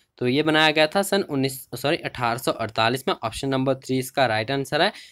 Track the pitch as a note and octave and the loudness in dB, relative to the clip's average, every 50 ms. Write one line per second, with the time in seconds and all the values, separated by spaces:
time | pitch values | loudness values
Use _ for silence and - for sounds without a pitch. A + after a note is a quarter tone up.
0 | _ _ _ - B2 B2 B2+ C#3+ D3+ D#3 D#3 D#3 D#3 D#3 D3+ D#3 D#3 D3+ - G3 | _ _ _ -4 -2 0 2 2 2 4 4 4 4 4 4 4 2 4 2 0
1 | G3 G3 G3+ G3 F#3+ - D3 C3+ C3 C3+ C3 C3 - - - A#2 - C#3 E3 - | 0 0 0 0 0 0 -2 -2 -2 -2 -4 -6 -12 -12 -10 -4 -2 -2 -2 -2
2 | - C#3+ - - B2 A#2 A#2 A#2+ - - - - A2+ G#2+ - - A2+ A#2 B2 C3 | -4 -8 -6 -2 -2 -2 -2 -2 -2 -4 -4 -2 -4 -4 0 0 2 2 2 0
3 | - - F3 - - A2 - - - C3+ C3+ C3 C3 C#3 C3+ C3 - - C3 C3 | -2 -4 -4 -4 -4 -6 -6 -4 -4 -2 0 0 0 0 -2 -2 -4 -4 -2 -2
4 | B2+ C3 - - C3+ A#2+ A2 A2 A2 A2+ C#3 C#3 C#3 - - D3+ E3+ G#3 - - | -4 -2 0 0 2 2 2 0 -2 -2 -4 -4 -4 -2 0 0 0 0 -2 -6
5 | - - | -14 -20